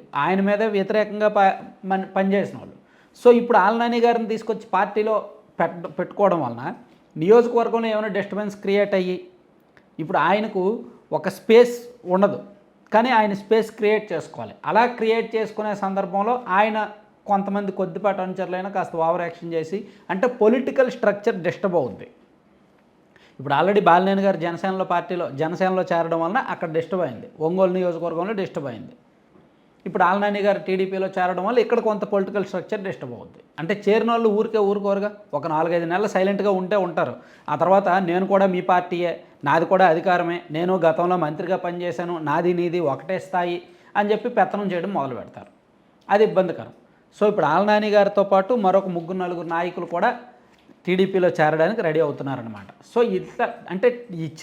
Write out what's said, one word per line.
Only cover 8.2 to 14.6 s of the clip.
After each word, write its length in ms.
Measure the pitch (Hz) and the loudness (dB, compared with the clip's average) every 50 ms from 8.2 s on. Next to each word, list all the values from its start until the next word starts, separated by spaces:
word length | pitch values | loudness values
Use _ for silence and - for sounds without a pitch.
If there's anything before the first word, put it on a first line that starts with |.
| 202 - 190 208 208 202 202 | -4 -4 -6 -6 -6 -8 -8
క్రియేట్ 380 | - - 196 196 202 202 202 202 | -6 -2 0 2 2 2 2 2
అయ్యి 320 | 190 180 180 180 180 - - - _ _ _ _ _ _ _ _ _ _ _ _ - | 0 0 -2 -4 -6 -8 -14 -20 _ _ _ _ _ _ _ _ _ _ _ _ -8
ఇప్పుడు 200 | 160 165 180 156 | -4 -2 0 2
ఆయనకు 640 | 151 175 196 214 220 214 - 185 180 196 233 247 - - - - _ - | 2 2 2 2 0 -2 -2 -2 0 0 -2 -4 -6 -14 -20 -20 _ -4
ఒక 160 | 156 151 - 190 | -4 -4 -2 -4
స్పేస్ 600 | - - - - 220 233 240 240 - - - - - - - | -6 -4 2 6 8 8 8 6 2 -6 -12 -16 -20 -12 -4
ఉండదు, 380 | 180 180 190 202 180 131 - - - - - _ _ _ _ _ _ | -2 2 2 2 2 0 -4 -10 -16 -20 -20 _ _ _ _ _ _
కానీ 180 | - 220 233 247 | 0 2 2 4
ఆయన 220 | 240 220 214 202 | 4 2 2 2
స్పేస్ 380 | 196 202 - - 220 226 214 220 | -2 -4 -2 0 2 2 2 -2
క్రియేట్ 420 | - - 208 208 214 214 214 - | -4 -2 0 0 2 0 -2 -4
చేసుకోవాలి. 420 | 175 147 - - - 123 110 101 - - | -6 -6 -8 -10 -12 -14 -14 -14 -14 -10